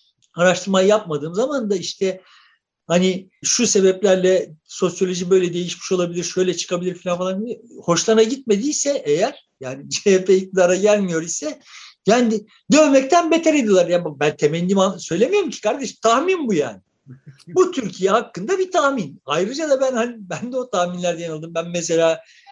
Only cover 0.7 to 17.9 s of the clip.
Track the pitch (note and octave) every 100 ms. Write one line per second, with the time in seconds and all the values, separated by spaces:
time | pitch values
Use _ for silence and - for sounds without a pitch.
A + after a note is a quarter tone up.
0.7 | F#3+ F#3+ G#3+ F3 D3 D#3 F3+ C4+ C#4 G#3+
1.7 | F#3+ E3+ - F#3+ F#3 _ _ _ _ _
2.7 | _ - F3 F#3 F#3 - _ - - A#3
3.7 | G3+ F#3+ F#3 G3 F#3 F#3 F#3 - D#3 _
4.7 | - F3+ F3 F#3 F3+ F3+ F#3+ F3+ F3 F3
5.7 | - - F3+ F3 E3+ - F#3 F#3 F3 -
6.7 | F3+ F3+ F3 F#3 F3 F#3 F#3+ A#3+ - -
7.7 | - - E3 - A3 A3 C#4 A3+ G3+ C#4+
8.7 | - C#4 C#4+ D3 D3+ A#3+ - _ - C3
9.7 | C3+ C#3+ - G#3 F#3 F#3 F#3+ F#3+ F#3 F3+
10.7 | F#3 G#3 G#3 F#3 D#3+ E3 - D4+ - _
11.7 | - - _ F#3+ A#3+ A#3 G#3+ - _ -
12.7 | C#4 D4+ C4+ C4+ F4 E4 E4 D#4+ D4+ A3
13.7 | F#3 E3+ F3 E3+ C#3 D3+ - D3 E3 F3+
14.7 | G3 F#3+ F3 - E3+ C4+ G#4 D#4 - G#3+
15.7 | C#4 A3+ - A3+ A#3+ F4+ F#4 B3 G#3 B2
16.7 | F#2+ _ _ C3+ - - - - D4+ F4+
17.7 | C4+ G#3